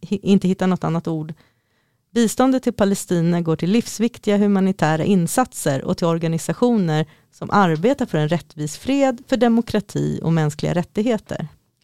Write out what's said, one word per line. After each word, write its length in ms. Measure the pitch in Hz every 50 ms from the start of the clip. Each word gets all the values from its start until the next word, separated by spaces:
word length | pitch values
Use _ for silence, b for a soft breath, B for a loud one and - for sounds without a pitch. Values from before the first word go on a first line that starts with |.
hi-, 200 | - - - 196
inte 260 | - 180 202 190 - 180
hitta 180 | 190 - 185
något 180 | 185 180 - -
annat 240 | 160 160 170 - 165
ord. 260 | 160 156 156 160 160 _ _ _ _ _ _ _ _ _ _ _ _ _ _ _ -
Biståndet 480 | 233 233 202 - - 254 269 262 254
till 100 | - 247
Palestina 680 | 202 - 208 196 196 - - - 180 170 165 170 175 175
går 160 | 170 165 160
till 140 | - 165 175
livsviktiga 640 | 214 240 - - - - 226 233 - - - 208 202
humanitära 680 | 202 208 202 202 190 190 190 190 - 160 151 160 160 -
insatser 800 | - 208 180 170 160 - 262 254 - - - - 156 135 135 -
och 120 | - 185
till 100 | - 180
organisationer 1000 | 165 165 170 165 160 165 156 - - 165 - 240 247 240 208 180 160 151 156 160 b b b b b
som 180 | _ - - -
arbetar 560 | - 208 196 170 160 156 175 247 285 - 247
för 120 | - - 160
en 100 | 151 151
rättvis 480 | 175 170 - _ - 151 151 151 -
fred, 460 | - - 247 277 277 277 262 240 247 -
för 100 | - 269
demokrati 840 | 214 247 233 226 233 233 - - 214 - - - 143 147 151 147 -
och 100 | - 160
mänskliga 420 | 165 160 156 147 151 - - 151 160
rättigheter. 760 | 175 - - - - 214 254 220 - - - - - 160 147 - _ _ _ _ _